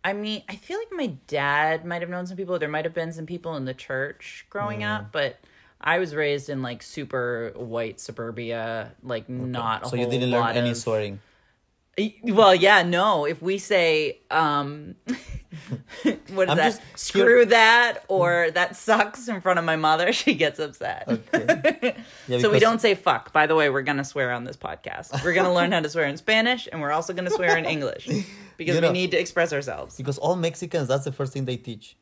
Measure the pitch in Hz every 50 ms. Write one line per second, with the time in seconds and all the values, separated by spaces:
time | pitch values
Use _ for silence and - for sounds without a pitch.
0 | - 190 202 208 208 214 214 202 - - 196 214 - - 349 427 453 453 403 339
1 | 277 214 143 135 _ - 147 143 139 143 147 147 156 160 160 160 165 170 175 170
2 | 170 170 175 180 180 180 190 180 196 175 180 170 151 151 151 156 160 165 165 175
3 | 165 165 165 160 160 160 175 170 - 170 160 143 135 131 127 131 - - 135 131
4 | 135 143 - _ - - - - - _ - 202 202 208 208 214 208 208 214 214
5 | 104 107 - 156 139 127 - _ _ _ _ _ _ _ _ _ - 151 165 175
6 | 185 160 147 151 151 147 143 143 135 - 143 131 131 120 123 117 - - - 160
7 | 139 - - 127 123 123 120 113 117 117 - - 123 117 113 120 117 113 98 -
8 | - - 113 - 117 117 110 120 120 113 117 117 113 113 113 113 101 - - _
9 | - 131 120 113 110 - 127 127 127 127 123 120 117 113 110 - - 120 120 120
10 | 123 120 123 123 123 123 120 120 117 113 113 120 120 120 117 117 - 117 110 110
11 | 107 101 98 101 _ _ _ _ _ _ _ _ _ _ _ _ _ _ _ -
12 | 208 214 - - - 240 202 214 220 196 185 180 175 190 208 196 175 175 175 175
13 | 190 214 196 156 147 147 165 - 165 180 196 196 185 - 208 185 170 165 156 156
14 | 151 143 - _ _ _ - 160 160 151 147 143 143 139 147 151 151 170 - _
15 | _ - 254 - - - - - - _ 175 156 139 - 131 135 - _ - -
16 | - - - - - - 190 190 185 180 151 170 - 233 220 - - - - -
17 | - - - 196 196 226 240 247 240 190 233 226 220 220 233 240 240 233 - -
18 | - - 196 190 175 175 175 170 170 160 160 175 180 170 - - - 220 214 226
19 | 208 214 - - 240 233 220 190 - 185 185 170 170 165 160 156 156 156 156 160
20 | 175 190 247 - - 302 - 151 160 147 - - 156 147 - - - - - -
21 | - - 233 220 - - - - - - 302 - - 302 - - - 254 - -
22 | - - - - - - 123 120 233 208 214 208 214 226 226 220 - 220 196 -
23 | - 180 135 110 - - - 160 151 151 160 160 151 143 131 139 131 143 143 139
24 | 139 135 - 143 131 123 123 120 120 123 - - - - - - - - - -
25 | - - - 139 135 175 170 180 185 180 180 175 175 175 190 170 156 147 151 170
26 | 156 139 139 135 - - 220 220 220 240 254 233 - - - 165 147 143 147 165
27 | 165 - 185 185 185 175 - - 180 170 165 165 156 - 160 151 139 117 - -
28 | - - - 214 196 - - - - - - - 165 160 143 165 170 165 175 180
29 | 185 180 175 160 175 175 - 175 165 156 151 139 143 131 85 71 67 67 - -
30 | 131 139 139 - - - 180 185 165 170 165 - 180 165 - 165 139 120 131 139
31 | 139 147 131 - 139 135 - 139 135 127 127 120 - - 113 104 - - - _